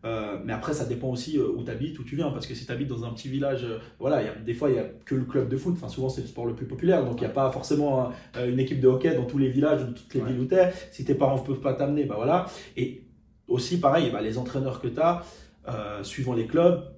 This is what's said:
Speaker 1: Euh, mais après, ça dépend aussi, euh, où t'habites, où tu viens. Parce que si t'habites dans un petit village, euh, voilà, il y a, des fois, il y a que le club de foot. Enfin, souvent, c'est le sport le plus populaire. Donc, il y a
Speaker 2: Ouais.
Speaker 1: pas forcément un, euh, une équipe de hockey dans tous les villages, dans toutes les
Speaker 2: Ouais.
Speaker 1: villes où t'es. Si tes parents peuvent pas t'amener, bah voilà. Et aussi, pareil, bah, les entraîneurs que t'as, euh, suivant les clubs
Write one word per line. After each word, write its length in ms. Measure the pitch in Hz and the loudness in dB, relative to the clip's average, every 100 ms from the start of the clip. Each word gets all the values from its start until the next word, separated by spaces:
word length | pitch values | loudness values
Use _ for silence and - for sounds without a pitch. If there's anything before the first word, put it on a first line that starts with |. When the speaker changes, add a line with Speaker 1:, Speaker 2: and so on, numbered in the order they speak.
Speaker 1:
Euh, 340 | 113 113 107 95 | -6 -6 -6 -8
mais 80 | - | -6
après, 220 | - - | -6 -4
ça 100 | 143 | -4
dépend 240 | 123 117 131 | -2 -2 -2
aussi, 300 | 123 - 151 | -4 -2 0
euh, 100 | - 117 | 0 -2
où 60 | |
t'habites, 360 | 120 113 151 147 | -4 -4 -6 -6
où 60 | |
tu 120 | 120 143 | -8 -2
viens. 140 | 151 | -2
Parce 160 | - - | -4 -8
que 80 | |
si 120 | 123 - | -10 -8
t'habites 220 | 127 139 | -4 -4
dans 160 | 117 | -4
un 60 | 117 | -6
petit 180 | 117 135 | -8 -6
village, 360 | 135 139 131 | -2 0 0
euh, 140 | 120 110 - - | -2 -8 -10 -4
voilà, 220 | 135 151 | 0 2
il 60 | - | 0
y 20 | |
a, 60 | |
des 180 | - 107 | -6 -6
fois, 160 | 117 147 | 0 2
il 80 | 120 | 2
y 20 | |
a 60 | - - - | 0 -10 -2
que 80 | |
le 100 | 131 | -2
club 240 | 120 135 120 | 0 0 0
de 80 | 135 | 0
foot. 180 | 180 175 | 0 -2
Enfin, 120 | 123 | -4
souvent, 200 | - 131 | -4 -4
c'est 100 | - | -4
le 40 | 117 | -8
sport 180 | - | -6
le 100 | 120 | -6
plus 120 | 113 120 | -6 -8
populaire. 380 | - 170 185 | 0 4 4
Donc, 160 | 127 117 | 2 -2
il 20 | |
y 20 | |
a 40 | 113 | -2
Speaker 2:
Ouais. 60 | |
Speaker 1:
pas 160 | 139 135 | 2 2
forcément 580 | 131 - 147 147 131 123 | 0 0 2 4 2 0
un, 40 | - - - | -6 -12 -4
euh, 140 | 123 | 0
une 80 | 127 | 0
équipe 200 | 131 131 | 0 6
de 80 | 127 | 6
hockey 260 | 127 - | 6 4
dans 100 | 127 | 2
tous 140 | 120 139 | 0 2
les 100 | 131 | 2
villages, 320 | 127 151 143 120 | 4 4 4 0
dans 60 | |
toutes 200 | - - | -8 -6
les 80 | 131 | -4
Speaker 2:
Ouais. 100 | 117 | -2
Speaker 1:
villes 80 | 123 | -2
où 40 | |
t'es. 260 | 131 185 180 180 - | 2 6 6 2 -14
Si 140 | - 131 | -8 -2
tes 80 | |
parents 240 | 139 135 135 | 2 4 2
peuvent 220 | - 127 | -2 -2
pas 120 | 139 | -2
t'amener, 320 | 127 143 147 | 0 0 0
bah 120 | 131 107 | -2 0
voilà. 300 | 123 175 185 - - - | 2 2 0 -12 -12 -6
Et 300 | 127 - - - _ _ - | -4 -6 -18 -20 _ _ -2
aussi, 320 | 127 - 175 | -2 0 2
pareil, 300 | 139 160 135 | 4 4 2
bah, 80 | 104 | 0
les 160 | 110 113 | -4 -4
entraîneurs 460 | 123 139 131 117 | -4 -4 -4 -4
que 60 | 123 | -6
t'as, 340 | 117 165 175 - - - _ - | 2 2 2 -6 -20 -20 _ -10
euh, 340 | 107 104 104 | -8 -8 -10
suivant 320 | 98 - 127 | -10 -6 -2
les 120 | 117 113 | -2 2
clubs 380 | 165 175 170 - | 6 6 4 -2